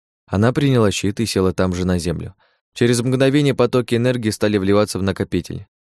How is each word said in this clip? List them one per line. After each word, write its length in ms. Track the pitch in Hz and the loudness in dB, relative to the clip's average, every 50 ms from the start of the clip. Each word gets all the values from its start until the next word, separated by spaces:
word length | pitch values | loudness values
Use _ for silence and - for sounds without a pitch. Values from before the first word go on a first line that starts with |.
| _ _ _ _ _ | _ _ _ _ _
Она 260 | - - 95 107 120 127 | -4 0 0 2 2 2
приняла 380 | - 143 139 135 120 110 101 | 2 2 2 4 4 2 2
щит 300 | 92 - - 98 104 - | 0 0 -4 -4 -2 -2
и 60 | 117 | -4
села 280 | 101 - 98 95 92 90 | -2 0 0 0 0 0
там 200 | - 92 92 90 | 0 0 -2 0
же 120 | 87 92 | -2 0
на 120 | 90 92 90 | 0 0 0
землю. 360 | 80 87 80 80 82 92 - _ _ _ _ _ _ _ - | 0 -2 -4 -6 -8 -12 -14 _ _ _ _ _ _ _ -4
Через 260 | - 123 120 123 117 | 0 2 2 2 0
мгновение 540 | 117 131 127 127 135 135 135 151 147 139 120 | 0 -2 0 2 2 2 2 2 2 2 2
потоки 400 | - 123 120 - 127 120 - 117 | 2 0 0 2 0 -2 0 0
энергии 360 | 113 120 127 123 123 110 107 | 0 0 0 0 0 -2 -2
стали 280 | 104 - - 104 104 101 | -2 0 0 0 0 0
вливаться 400 | 92 95 101 101 104 104 - 95 | 2 2 4 2 2 0 -2 -4
в 40 | 95 | -2
накопитель. 640 | 98 92 - 101 - - 90 - - 82 87 95 _ _ _ _ _ _ | -4 -2 -4 -4 -4 -4 -4 -4 -4 -10 -12 -14 _ _ _ _ _ _